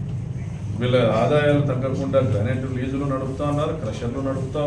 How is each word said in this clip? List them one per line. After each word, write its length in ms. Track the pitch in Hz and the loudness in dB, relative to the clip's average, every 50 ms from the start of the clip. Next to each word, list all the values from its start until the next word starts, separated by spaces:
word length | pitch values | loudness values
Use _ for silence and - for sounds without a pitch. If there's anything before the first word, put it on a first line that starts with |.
| - - - - - - - - - - - - - - - - | -4 -4 -4 -4 -4 -6 -6 -6 -6 -6 -6 -6 -6 -6 -2 -2
వీళ్ళ 160 | 123 123 123 123 117 113 110 - | 0 2 4 4 4 4 2 2
ఆదాయాలు 420 | - - 147 147 147 147 147 143 139 - | 2 4 4 4 4 4 4 4 2 2
తగ్గకుండా 500 | - 123 127 135 135 139 135 135 135 135 127 - | 0 0 0 0 -2 -2 0 2 2 2 4 4
గ్రానైట్ 340 | - 101 110 123 135 131 127 131 127 123 | 2 2 2 0 0 -2 -2 -4 -4 -4
లీజులు 260 | 135 135 139 135 143 139 135 | -2 -2 -2 -2 -2 -2 -2
నడుపుతా 320 | 127 - - - - 147 147 143 | -2 -2 -4 -4 -2 -2 0 0
ఉన్నారు, 220 | 147 156 165 - - 117 | 0 0 -2 -2 -2 -4
క్రషర్లు 400 | 107 104 - 120 117 123 135 139 135 | -4 -4 -4 -4 -4 -2 -2 -2 -2
నడుపుతా 320 | 135 156 139 - - 151 147 | -2 -2 -2 -2 -2 0 0